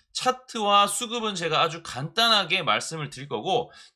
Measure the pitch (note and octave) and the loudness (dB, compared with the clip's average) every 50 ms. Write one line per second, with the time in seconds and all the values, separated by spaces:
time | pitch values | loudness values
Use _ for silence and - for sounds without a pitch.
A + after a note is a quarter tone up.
0 | _ _ - - - F#4+ C4 B3+ - - - A3+ G#3 G3+ G3+ G3+ G3+ G3 - - | _ _ -10 -2 -2 -2 -2 -2 -8 -10 -6 -2 2 4 6 6 6 4 0 -4
1 | B3 G#3+ A#3 A#3+ A3 G#3+ G3 E3+ F3 D#3 D#3 C#3 D#3+ E3 D#3+ - - - - B2+ | -4 -4 -4 -4 -4 -4 -4 -4 -2 0 2 2 2 2 0 -6 -12 -10 -8 -8
2 | C#3+ E3 - A3+ A#3 A#3 A3 G3+ F#3 D3+ F#3 F#3+ D#3 A2 G#2+ A2+ - - E3 D#3+ | -8 -4 0 2 2 4 4 2 2 0 -2 0 2 0 0 0 0 -4 -6 -8
3 | C#3+ B2+ - B2 C#3 C#3+ B2 G#2+ B2+ F#3+ F3 B2 - - - - - - _ | -8 -8 -10 -14 -8 -6 -6 -4 -2 0 0 0 -2 -4 -12 -20 -20 -20 _